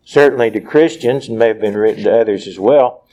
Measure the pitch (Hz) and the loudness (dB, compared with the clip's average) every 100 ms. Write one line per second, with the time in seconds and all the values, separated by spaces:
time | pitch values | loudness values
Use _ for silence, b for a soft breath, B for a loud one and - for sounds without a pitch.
0 | _ 143 143 123 117 104 104 151 160 - | _ 2 2 2 -2 -2 -2 0 0 0
1 | 120 135 135 110 113 107 107 104 107 104 | -4 -4 -6 0 0 0 -4 0 -2 0
2 | 104 117 110 98 98 92 104 143 123 - | 0 0 0 -4 -8 -4 2 2 2 -4
3 | _ | _